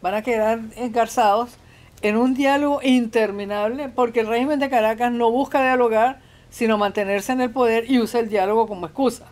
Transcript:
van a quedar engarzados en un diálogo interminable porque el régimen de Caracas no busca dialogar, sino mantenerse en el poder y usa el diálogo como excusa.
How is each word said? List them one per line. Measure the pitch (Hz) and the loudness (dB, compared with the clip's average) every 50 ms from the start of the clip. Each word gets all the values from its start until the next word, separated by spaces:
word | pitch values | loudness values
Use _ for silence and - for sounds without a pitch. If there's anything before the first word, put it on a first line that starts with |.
van | - 180 196 | -4 -2 -4
a | 214 220 | -4 -2
quedar | 254 240 220 214 214 226 233 226 220 - | -2 0 0 2 0 0 -2 -4 -12 -10
engarzados | - 240 247 208 240 226 220 - - 233 208 202 220 240 240 - - - - - - - - - - | -8 -8 -4 0 0 -2 0 2 2 2 4 4 2 0 -4 -8 -20 -20 -20 -20 -20 -20 -20 -20 -4
en | - 214 208 220 | -2 0 2 2
un | 240 254 262 | 2 2 2
diálogo | 254 285 269 277 277 285 285 285 277 | 2 2 2 2 2 2 0 -2 0
interminable | 262 262 254 254 240 226 - 233 220 202 196 202 208 196 208 208 208 214 233 269 294 269 | 2 2 2 2 2 0 0 0 0 0 -2 -6 -8 -6 -4 -2 -2 -2 -4 -4 -8 -8
porque | 226 - 247 240 233 240 | -2 0 0 0 2 0
el | 220 214 | 0 0
régimen | 226 233 247 277 302 285 | 0 0 0 0 0 0
de | 277 277 | -2 0
Caracas | 277 240 214 214 226 220 240 240 | 0 2 2 2 0 0 -2 -2
no | 240 233 233 226 | 0 2 0 2
busca | 226 247 277 254 - 294 | 2 0 -2 0 0 0
dialogar, | 269 262 262 254 247 233 220 214 220 254 269 - - - - - - - | 2 2 2 2 2 2 2 2 2 2 0 -4 -16 -20 -20 -20 -20 -20
sino | - - - 226 220 208 | -8 -4 0 0 2 2
mantenerse | 208 202 190 214 208 196 202 202 196 - | 0 0 0 -2 -2 -2 -2 -4 -2 -2
en | 254 254 | -2 -2
el | 254 247 | -2 -2
poder | 233 269 247 233 226 226 226 233 | 0 0 2 2 2 0 0 0
y | 269 247 | 0 0
usa | 233 220 - 240 | 0 0 -2 -2
el | 233 220 | -2 0
diálogo | 208 208 190 190 214 226 226 208 | 0 0 0 2 2 0 0 -2
como | 208 185 175 160 | -4 -10 -10 -12
excusa. | - - 269 254 - - - - | -4 -2 -2 -2 -2 -4 -14 -20